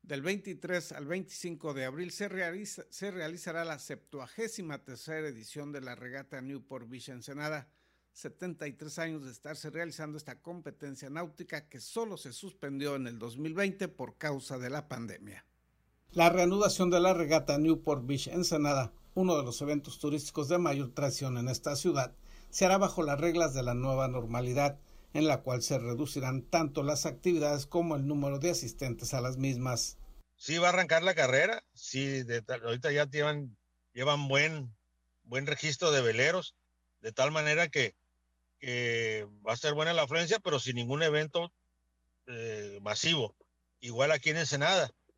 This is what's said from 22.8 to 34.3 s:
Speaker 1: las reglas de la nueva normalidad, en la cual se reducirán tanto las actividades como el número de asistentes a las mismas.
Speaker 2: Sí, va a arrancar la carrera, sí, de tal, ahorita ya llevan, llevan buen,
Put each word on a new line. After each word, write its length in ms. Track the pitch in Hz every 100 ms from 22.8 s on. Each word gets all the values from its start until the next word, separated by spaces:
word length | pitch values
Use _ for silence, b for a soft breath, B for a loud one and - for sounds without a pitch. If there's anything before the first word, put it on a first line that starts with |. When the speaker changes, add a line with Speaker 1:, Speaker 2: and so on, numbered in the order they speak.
| 190 -
Speaker 1:
las 180 | 156 143
reglas 320 | 170 165 160
de 120 | 135
la 100 | 123
nueva 320 | 123 131 131 131
normalidad, 720 | 127 113 120 123 127 143 143 b b b
en 140 | 147 156
la 160 | 139
cual 200 | - 127
se 160 | - 135
reducirán 640 | 120 120 147 147 127 131
tanto 420 | - 170 156 139
las 200 | 143 143
actividades 640 | 165 139 180 170 147 147 139
como 300 | 165 170 147
el 100 | 139
número 320 | 147 139 139
de 120 | 165
asistentes 640 | 165 113 - 135 117 117
a 80 | 135
las 180 | 123 131
mismas. 600 | 135 123 127 120 - - - - - _
Speaker 2:
Sí, 220 | - 165
va 80 | 175
a 40 |
arrancar 340 | 180 170 165
la 100 | 180
carrera, 480 | 170 131 131 180 226 _
sí, 520 | - - 131 139 135
de 180 | 123 117
tal, 220 | 110 127
ahorita 260 | 117 120 151
ya 180 | 143 147
llevan, 480 | 143 147 147 135 104 _ _ _
llevan 340 | 120 135 143
buen, 480 | 139